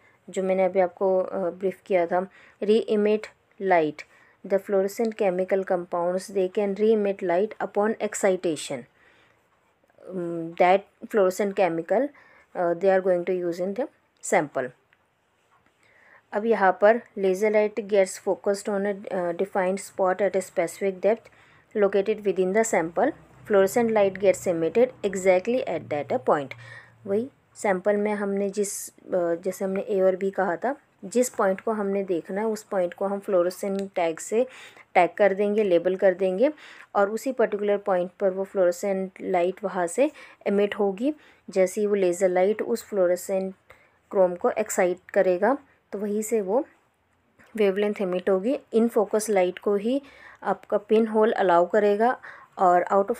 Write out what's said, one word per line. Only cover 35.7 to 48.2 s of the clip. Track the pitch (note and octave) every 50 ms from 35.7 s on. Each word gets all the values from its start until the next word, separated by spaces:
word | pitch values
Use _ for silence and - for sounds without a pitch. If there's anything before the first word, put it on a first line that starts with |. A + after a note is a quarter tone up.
| F3 E3+ E3+ F#3 F#3
कर | F#3 G#3 F#3+ F3+
देंगे, | F3+ F#3+ F#3 F#3 F#3 B3 D4+ D4+ - - - - - - - -
और | G3+ G3+ G3
उसी | A3 A3+ - C4+
पर्टिकुलर | B3+ - A3+ G3 G#3 G3 G#3 G3+ G3+
पॉइंट | G3+ G3+ - F#3+ F3+ F3+ F#3 - -
पर | G3+ F#3+
वो | F#3 F#3+ F#3+
फ्लोरोसेंट | - - G3 F3+ F3 F3+ - - G3+ G3 F#3+ F#3+ F#3 - -
लाइट | - G3 F#3 F3 F3 F#3 F#3+ - G#3
वहाँ | F#3 F#3 F#3+ F3
से | E3+ - - C4+ D#4 - - - - - _ -
एमिट | - G3+ G3+ G#3 G3+ -
होगी। | - G#3 G3 F#3+ F#3+ A#3+ D4 D4+ - - - _ _ _ -
जैसे | - F#3+ F#3 F#3 - A3
ही | G#3
वो | G3+ G#3
लेज़र | G3+ F#3 F3+ F3 F3+ G3 F#3
लाइट | F3+ F3+ F#3 G3+ G#3+ A3
उस | A3+ - A#3 A3 -
फ्लोरोसेंट | - G#3+ G3 F3+ F3 F3+ F3+ - - G3 F#3+ F#3+ F#3+ F#3+ - _ - - _ _ _ _ _ _ _
क्रोम | - G3+ F#3 F3+ F3+
को | F3 - -
एक्साइट | - - G#3+ - - - F#3+ F3+ F3+ - _ - -
करेगा, | G3+ F#3 F#3 F3+ F3 G3+ A3+ C#4 C#4+ - _ _ _ _ _
तो | - G3+
वहीं | G#3+ G#3 G#3 G#3+
से | G#3+ - A#3+ A3
वो | G3 F3+ G3+ C4+ E4 - _ _ _ _ _ _ _ _ _ _ _ _ _ _ _ _ -
वेवलेंथ | G#3+ G#3+ G3 F#3 G3+ G#3 G#3 G#3 -
एमिट | G3+ F3+ F3+ F#3